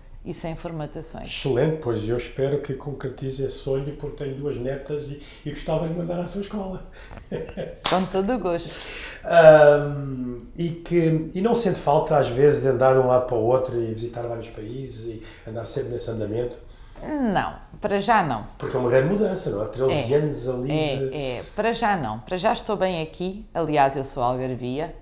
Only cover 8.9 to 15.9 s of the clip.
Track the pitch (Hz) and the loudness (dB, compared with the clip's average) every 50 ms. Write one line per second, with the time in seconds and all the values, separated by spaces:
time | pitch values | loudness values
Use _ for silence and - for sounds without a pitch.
8.9 | - - - - - - - - 170 170 160 160 156 151 151 147 147 147 147 147 | -10 -10 -12 -12 -14 -12 -4 6 8 10 12 12 12 12 12 10 10 8 4 0
9.9 | 143 143 139 135 135 127 127 123 123 117 110 - - - 170 165 165 - - - | -4 -4 -6 -6 -6 -6 -6 -6 -8 -10 -12 -14 -6 -4 -4 -4 -4 -6 -6 0
10.9 | 175 175 160 160 160 156 160 - - 185 196 233 240 233 - 196 160 - - 143 | 2 4 4 4 4 2 0 -2 -4 0 2 2 2 4 2 2 0 0 2 2
11.9 | 143 156 - - 156 147 131 120 120 127 143 147 139 - 123 135 127 120 131 131 | 2 2 4 4 4 4 4 2 2 6 6 6 6 6 2 2 2 4 6 6
12.9 | 131 131 127 127 127 127 127 - 127 113 107 117 127 131 127 - 117 120 113 113 | 6 6 6 6 4 4 4 2 0 0 2 4 4 2 2 0 -2 -2 -2 -2
13.9 | 110 110 117 117 - 120 117 117 117 117 113 - - 113 107 110 123 135 135 123 | -4 -6 -8 -8 -8 -8 -8 -6 -8 -8 -10 -12 -12 -14 -12 -12 -10 -10 -10 -10
14.9 | 113 110 113 117 110 107 - - - - - 117 107 113 113 - - 143 135 117 | -12 -10 -10 -10 -10 -10 -14 -16 -18 -16 -14 -10 -10 -10 -8 -6 -6 -6 -6 -6